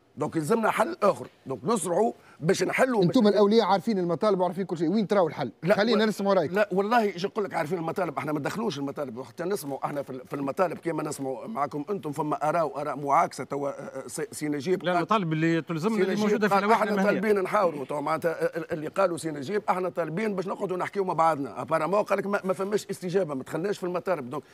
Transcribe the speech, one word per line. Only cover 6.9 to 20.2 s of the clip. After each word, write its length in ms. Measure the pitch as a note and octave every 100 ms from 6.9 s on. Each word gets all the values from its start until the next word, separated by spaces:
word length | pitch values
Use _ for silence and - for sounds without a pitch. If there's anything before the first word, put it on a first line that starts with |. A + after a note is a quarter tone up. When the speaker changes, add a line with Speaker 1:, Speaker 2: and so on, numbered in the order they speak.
| A#3+ G#3 E3+
Speaker 1:
شو 100 | F#3+
نقول 180 | A3 F#3+
لك، 80 |
عارفين 240 | E3 D3+ F3
المطالب، 400 | E3 F#3+ E3+ C#3
احنا 140 | D3
ما 80 | D3+
ندخلوش 400 | D3+ F3+ A3+ C#3
المطالب، 380 | C#3 D3+ C3 A2+
وحتى 260 | - -
نسمعوا 420 | F3 G3+ C#3+ C#3 D3
احنا 160 | C#3+
في، 200 | C3+ C3 -
في 80 | C#3+
المطالب 420 | C#3 C3 F3 B2
كما 260 | E3 D#3
نسمعوا 440 | D3+ C#3 C3+ A#2+ A2
معكم 380 | B2 C#3+ D3+ C#3
انتم، 220 | C3 D3
فما 380 | C#3+ D3+ D3 D3+
آراء 180 | E3+ D3
وآراء 280 | C#3+ D3+ C#3
معاكسة 480 | C#3 D#3 F3+ -
توا، 260 | B2+ C#3+ C#3
آه، 40 |
آه، 340 | - - C3+ B2
سي، 200 | - D3
سي 160 | - D3+
نجيب 360 | D3 C#3+ F3+
Speaker 3:
لا، 80 | E3
Speaker 1:
قال، 60 | F3
Speaker 3:
المطالب 360 | E3 A3 E3
اللي 280 | D#3 E3 E3
تلزمنا 340 | - D#3+ G#3 G#3+
Speaker 1:
سي 60 |
Speaker 3:
اللي 120 | G3
Speaker 1:
نجيب 120 | G3+ G#3+
Speaker 3:
موجودة 220 | G#3+ G#3
في 60 |
Speaker 1:
قال 100 | G3
Speaker 3:
لوائح 140 | G3+ A3
Speaker 1:
احنا 140 | G#3
Speaker 3:
المهنية. 180 | G3 G3+
Speaker 1:
طالبين 300 | F#3+ G#3+ G3+
نحاوروا 420 | F#3 G#3 F3 D3 B2+
توا، 160 | D3
معناتها، 300 | D3 D#3+ E3+
آه، 420 | D3 E3 E3 D#3
اللي 140 | D#3 D3+
قالوا 300 | G3 F#3+ D#3+
سي 140 | D#3+
نجيب، 300 | D3 C3+ G#3 G#3
احنا 200 | F#3 F#3
طالبين 460 | F3 D#3+ E3+